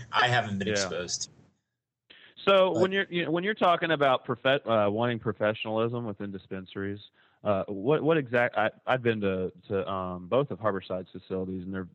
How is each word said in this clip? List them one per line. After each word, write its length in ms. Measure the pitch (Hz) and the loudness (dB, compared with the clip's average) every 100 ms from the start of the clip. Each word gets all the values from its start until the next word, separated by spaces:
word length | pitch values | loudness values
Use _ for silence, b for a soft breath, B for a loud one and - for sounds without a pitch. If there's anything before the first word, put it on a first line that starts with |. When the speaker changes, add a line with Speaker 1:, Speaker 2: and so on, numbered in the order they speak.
| - | -4
Speaker 1:
I 160 | 107 123 | 0 2
haven't 300 | 123 107 98 | 2 0 -4
been 80 | 101 | -2
Speaker 2:
Yeah. 60 | |
Speaker 1:
exposed 480 | 101 95 87 87 - | -2 -2 -4 -6 -8
to 880 | - _ _ _ _ _ _ _ _ B B - | -10 _ _ _ _ _ _ _ _ B B -2
Speaker 2:
So 280 | - 196 185 | 4 6 6
Speaker 1:
But 80 | 165 | 4
Speaker 2:
when 100 | 190 | 2
you're, 140 | 196 190 | 2 -2
you 140 | 175 | -2
know, 80 | 156 | -2
when 100 | 170 | -2
you're 120 | 196 | -2
talking 360 | 220 185 170 165 | 2 4 4 2
about 340 | 151 139 127 | 2 4 2
profe-, 400 | - 120 135 143 110 113 104 | 0 -2 2 2 2 2 2
uh, 20 | |
wanting 260 | 104 120 113 | 2 -2 -2
professionalism 880 | 110 101 107 107 113 110 117 120 117 | -4 0 0 0 -4 -2 -2 -2 -8
within 240 | 101 101 | -8 -10
dispensaries, 720 | 95 - 95 92 101 98 104 - b b b | -10 -12 -12 -10 -8 -6 -8 -14 b b b
uh, 220 | 104 95 90 | -2 -2 -2
what, 340 | 98 113 151 | -4 0 0
what 160 | 147 165 | 2 0
exact, 380 | 127 120 120 104 | 2 0 2 2
I, 120 | 110 - - | -2 -2 -2
I've 160 | 127 | 0
been 160 | 120 110 | 2 0
to, 280 | 98 92 90 - - | 0 -2 -4 -8 -6
to, 220 | 98 90 | -4 -2
um, 360 | 98 92 90 90 | -4 -4 -8 -2
both 220 | 120 143 | 0 0
of 80 | 92 | -2
Harborside's 480 | 107 98 - 92 92 | -2 -2 -4 -8 -8
facilities, 520 | 95 - 95 92 95 | -16 -8 -6 -4 -6
and 80 | 90 | -6
they're, 160 | 95 90 | -8 -8